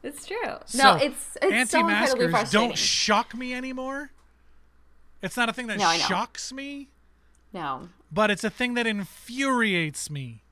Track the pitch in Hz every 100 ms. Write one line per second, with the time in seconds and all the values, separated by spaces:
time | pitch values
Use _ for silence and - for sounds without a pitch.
0 | 240 294 - 427 427 - - 240 269 175
1 | 285 - - - 381 240 247 320 330 -
2 | 269 247 165 208 220 202 240 - - -
3 | - 208 240 226 254 254 262 254 262 277
4 | 294 - _ _ - - - _ - -
5 | - - 185 - 233 247 233 208 180 165
6 | - 185 233 - - 262 277 285 277 _
7 | _ _ _ _ _ 185 147 131 175 _
8 | _ 160 214 202 220 - 247 240 233 208
9 | 185 - - 247 277 247 220 180 156 -
10 | - 147 127 113 _